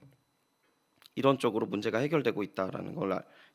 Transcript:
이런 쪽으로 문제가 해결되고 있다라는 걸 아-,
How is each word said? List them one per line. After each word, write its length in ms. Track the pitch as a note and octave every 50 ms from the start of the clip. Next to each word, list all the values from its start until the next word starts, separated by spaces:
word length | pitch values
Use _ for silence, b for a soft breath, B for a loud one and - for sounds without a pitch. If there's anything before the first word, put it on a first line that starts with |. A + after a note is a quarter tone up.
| C#3 C3+ - _ _ _ _ _ _ _ _ _ _ _ _ _ _ _ _ _ - - _
이런 220 | - B2 C3+ C3+ B2+
쪽으로 280 | - B2 G2+ A2 A2+
문제가 320 | G2 G2 G#2 G#2 A2+ G#2 A2+
해결되고 440 | C3+ D3 D#3+ D3+ C3+ A#2+ F#2+ G2+ G2+
있다라는 520 | F2+ - - F#2+ F#2+ - - F#2 F#2+ -
걸 180 | - F2+ G2 F#2
아-, 120 | - - b b b b b b